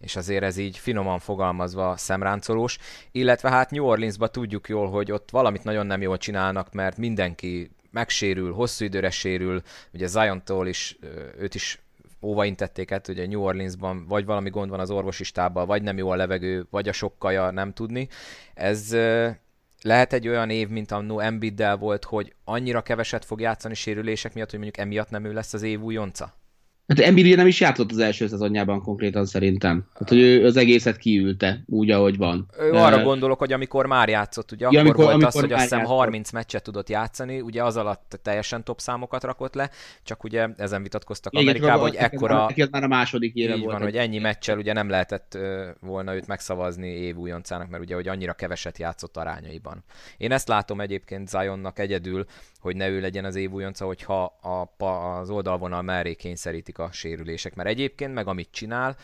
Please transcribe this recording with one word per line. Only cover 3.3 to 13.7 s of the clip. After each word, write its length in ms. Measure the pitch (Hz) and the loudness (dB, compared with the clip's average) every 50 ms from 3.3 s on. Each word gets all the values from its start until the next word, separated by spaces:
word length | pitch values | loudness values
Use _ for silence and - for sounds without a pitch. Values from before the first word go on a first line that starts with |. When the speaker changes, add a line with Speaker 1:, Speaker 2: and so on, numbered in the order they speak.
| 123 - - 131 | 4 4 4 2
Speaker 1:
hát 220 | 127 127 127 - | 2 2 2 0
New 140 | 143 143 143 | -2 -2 2
Orleansba 420 | 127 110 107 113 110 98 98 113 | 2 2 2 0 -2 -4 -2 -4
tudjuk 420 | 110 - 127 120 104 107 98 - - | -2 -2 -4 -6 -6 -6 -8 -6 -4
jól, 200 | 107 104 104 95 | -2 -2 -2 0
hogy 220 | 98 101 104 98 | -2 -2 -2 -2
ott 180 | 104 104 - - | -4 -6 -6 -2
valamit 320 | - 131 127 110 101 95 - | 2 2 2 2 2 -2 -4
nagyon 220 | 110 107 107 101 | -4 -2 -2 -2
nem 160 | 101 98 95 | -2 -2 -2
jól 160 | 98 92 92 | -2 -2 -2
csinálnak, 560 | 92 - - 101 95 95 95 95 95 92 - - | -4 -4 -4 -2 -2 0 0 -2 -2 -6 -6 -4
mert 240 | 101 95 95 92 | -4 -2 -2 -2
mindenki 720 | - 117 117 110 101 92 87 82 - - 90 87 87 85 - - _ _ _ | -4 -4 -4 -2 -2 -2 -2 -4 -6 -8 -6 -6 -6 -8 -12 -16 _ _ _
megsérül, 640 | - 117 117 - - - 104 98 92 92 92 90 87 | -6 -6 -4 -2 -2 0 0 0 0 0 -2 -4 -2
hosszú 320 | 104 123 117 - - 110 | -2 -2 -2 -2 -4 -4
időre 240 | 101 95 95 95 92 | -4 -2 0 -2 -2
sérül, 520 | - - - 95 92 90 90 92 92 90 - - - - - _ - | -2 -2 -4 -2 -2 -2 -2 -2 -4 -4 -6 -10 -18 -20 -20 _ -10
ugye 140 | 85 92 | -6 -6
Ziontól 600 | 87 92 110 110 104 95 92 - - 98 92 92 | -2 2 2 2 2 0 -4 -6 -4 -4 -2 -2
is, 300 | 92 90 - - - - _ | -4 -4 -6 -8 -10 -12 _
ö, 60 | - 71 78 78 71 64 - 73 | -18 -16 -16 -16 -16 -16 -12 -10
őt 160 | 98 95 - | -10 -8 -8
is 240 | 98 - - - - _ _ _ _ _ - - - | -6 -8 -8 -8 -10 _ _ _ _ _ -20 -16 -10
óvaintették, 680 | - 107 104 107 104 104 95 - 101 - - - 92 - | -6 -4 0 0 0 0 0 -4 -6 -6 -6 -8 -8 -6
hát 180 | 101 98 - | -6 -6 -6
ugye 200 | - 92 90 90 | -6 -8 -6 -6
New 140 | 95 104 104 | -6 -4 -2
Orleansban 640 | 98 95 92 95 95 92 | -2 -2 -2 -2 -4 -8